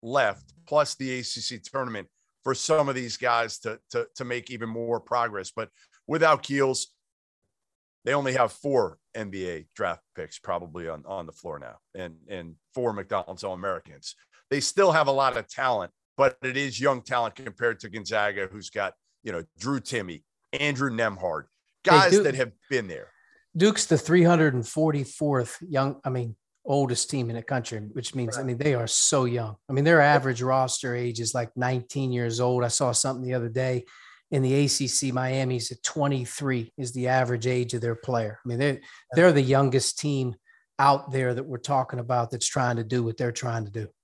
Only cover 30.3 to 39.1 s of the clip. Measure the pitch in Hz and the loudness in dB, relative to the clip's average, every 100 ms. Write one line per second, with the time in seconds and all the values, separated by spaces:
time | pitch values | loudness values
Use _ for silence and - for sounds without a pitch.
30.3 | 117 127 131 131 - 131 120 120 113 113 | -2 2 2 2 -2 -4 -4 -4 -4 -4
31.3 | 127 117 - 127 127 123 139 131 123 117 | -4 -4 -2 -2 -2 -4 -4 -2 0 -2
32.3 | 113 123 123 120 - 135 120 135 127 127 | 0 2 2 0 0 0 0 -2 -4 -4
33.3 | 127 117 117 131 127 123 - - - _ | -4 -2 -2 -2 -2 -6 -20 -20 -20 _
34.3 | 143 131 135 143 - 131 - 139 127 131 | 0 2 4 4 2 0 -2 -2 -2 -2
35.3 | 131 131 123 113 123 - - 143 139 120 | 0 0 -2 -4 -8 -8 -2 0 0 -4
36.3 | - 139 127 113 - 127 127 123 131 123 | -4 -2 -2 -4 -8 -8 -4 2 2 2
37.3 | 123 120 123 120 120 117 113 - 120 107 | 0 0 0 -2 -2 -4 -4 -2 -2 -2
38.3 | 110 123 120 143 135 - - _ | -6 -6 0 0 -2 -8 -20 _